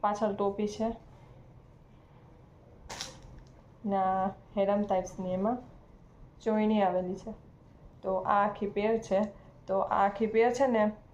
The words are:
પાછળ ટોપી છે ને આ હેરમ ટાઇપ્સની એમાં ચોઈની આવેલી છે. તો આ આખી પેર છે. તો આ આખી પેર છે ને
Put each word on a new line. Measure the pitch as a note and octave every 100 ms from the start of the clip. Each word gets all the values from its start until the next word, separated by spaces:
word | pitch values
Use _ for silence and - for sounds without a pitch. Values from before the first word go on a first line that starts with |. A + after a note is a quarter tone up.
પાછળ | G#3 G#3 G#3+
ટોપી | G3 G3+ G3 G#3
છે | G#3+ A3 A3+ - - - - - - - - - - - - - - - - - - - - - - - - - - - - G#3
ને | G3
આ | F#3+ F#3+ F#3+
હેરમ | - - G#3 G3 G3+
ટાઇપ્સની | G#3 F#3 F#3 - F#3
એમાં | F#3 G3+ B3 - - - - - - - -
ચોઈની | A3+ G#3+ G#3+ G#3+
આવેલી | F#3+ F3+ F3+ F#3+
છે. | A3+ G#3+ - - - - - -
તો | F#3+ F#3
આ | F#3 G3+ G3+
આખી | G3+ G3+
પેર | G#3 G#3 A3+
છે. | - F#3+ G#3+ - - - -
તો | F#3+
આ | - G#3 G3
આખી | G3+ A3
પેર | A3+ A#3
છે | B3 C4+
ને | A3+ G#3+ G#3+ -